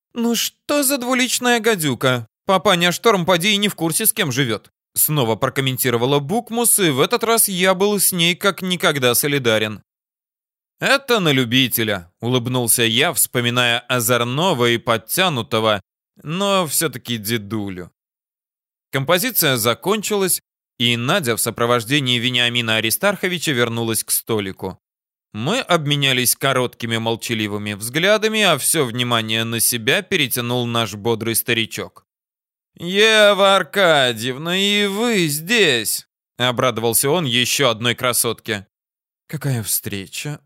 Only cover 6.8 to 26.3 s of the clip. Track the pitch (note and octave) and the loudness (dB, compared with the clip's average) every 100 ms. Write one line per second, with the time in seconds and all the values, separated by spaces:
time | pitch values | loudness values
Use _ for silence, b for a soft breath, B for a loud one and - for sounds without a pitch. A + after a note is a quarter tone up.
6.8 | F3 C3 F3+ A#3+ A3+ A3+ A3 F3+ F#3+ F3+ | 2 2 0 0 0 0 0 0 2 2
7.8 | G3+ G#3 - F3+ E3+ F3+ G3+ - F#3 F3+ | 2 0 0 0 0 0 -2 -2 -4 -2
8.8 | F3+ C#3+ B2 A#2 D3 C#3+ A#2 A2 G#2+ G2+ | 0 2 2 2 0 0 2 2 0 -6
9.8 | _ _ _ _ _ _ _ _ _ - | _ _ _ _ _ _ _ _ _ -4
10.8 | F#3+ C4+ C4+ A#3 E3 C3 A#2+ B2+ B2+ - | 0 0 2 2 4 2 2 2 2 0
11.8 | A2 G2 E2+ - A2+ B2 A#2+ B2+ A#2 - | -2 -2 -6 -8 -2 0 0 -2 0 2
12.8 | A2+ A2+ E3+ - - B2 A#2+ B2 A#2+ A#2+ | 2 2 0 0 -2 0 -2 0 0 0
13.8 | - B2+ A2 A#2+ A#2+ C3+ F#3+ C3 A#2+ A#2 | -2 -2 0 0 0 -2 0 2 2 0
14.8 | - A2+ - - F#3 C3 - A2+ A2 G2+ | 0 -2 -2 -2 0 0 -2 0 0 0
15.8 | - _ _ _ C#3+ F3 G3+ G3 D#3+ - | -4 _ _ _ -8 -4 0 0 0 -2
16.8 | D#3+ B2 - A#2 G2+ A#2 G2+ A2+ G2+ F2+ | -4 -6 -8 -6 -4 -4 -4 -6 -6 -10
17.8 | E2+ _ _ _ _ _ _ _ _ _ | -14 _ _ _ _ _ _ _ _ _
18.8 | _ C3+ C3+ F3+ - - D3+ B2+ A#2 A2+ | _ -4 0 0 0 0 2 2 2 0
19.8 | E3+ G#3+ - G#3 F#3 - _ _ _ - | 0 -2 0 0 0 -2 _ _ _ -2
20.8 | A#2+ A#2 B2 G3 A#2+ G#2+ A#2 G#2+ A#2 B2 | 2 2 2 0 0 -2 -2 0 2 2
21.8 | G#2+ D3 B2+ B2 B2 B2 A#2+ A#2+ A2+ A2 | 2 0 2 0 0 0 0 0 0 0
22.8 | A2 - G3 G3 F#3 F3 E3 B2 A#2 A#2 | 0 0 -2 0 -2 -4 -2 0 0 0
23.8 | A2+ A2 - - - A2 F#2+ F2+ F#2+ F2 | -2 -2 -4 -6 -2 -4 -4 -6 -10 -10
24.8 | _ _ _ _ _ G#2+ C3 B3+ - E3+ | _ _ _ _ _ -8 -4 -2 0 0
25.8 | C#3+ C#3+ C#3 B2+ A#2+ | 0 0 0 2 0